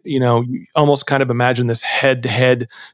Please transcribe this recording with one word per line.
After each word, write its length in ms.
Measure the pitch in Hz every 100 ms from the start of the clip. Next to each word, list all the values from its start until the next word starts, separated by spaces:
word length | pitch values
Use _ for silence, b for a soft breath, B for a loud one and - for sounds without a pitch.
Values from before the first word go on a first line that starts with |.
you 160 | - 135
know, 220 | 123 120
you 240 | 123 127 - 156
almost 300 | 147 139 -
kind 180 | 139
of 60 | 127
imagine 380 | 120 127 127 120
this 140 | 113
head-to-head 840 | - - 135 131 120 110 127 123 120 B B